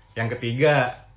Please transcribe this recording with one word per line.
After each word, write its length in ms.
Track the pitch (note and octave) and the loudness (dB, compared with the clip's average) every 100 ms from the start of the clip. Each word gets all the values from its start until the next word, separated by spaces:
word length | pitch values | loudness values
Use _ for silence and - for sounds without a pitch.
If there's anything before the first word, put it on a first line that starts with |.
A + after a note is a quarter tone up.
| _ A2+ | _ -8
Yang 240 | A#2 B2 | -6 -4
ketiga, 640 | A#2+ B2 D3+ C#3+ B2 - - | -4 2 2 4 0 -6 -20